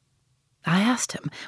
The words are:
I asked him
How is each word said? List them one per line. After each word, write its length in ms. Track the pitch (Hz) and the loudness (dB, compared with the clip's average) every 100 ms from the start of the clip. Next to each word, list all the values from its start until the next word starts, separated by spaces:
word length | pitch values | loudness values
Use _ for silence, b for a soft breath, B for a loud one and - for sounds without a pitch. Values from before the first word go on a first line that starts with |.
| _ _ _ _ _ _ - | _ _ _ _ _ _ 0
I 140 | 180 | 2
asked 320 | 220 247 - | 4 2 -2
him 180 | - 156 B | -6 -8 B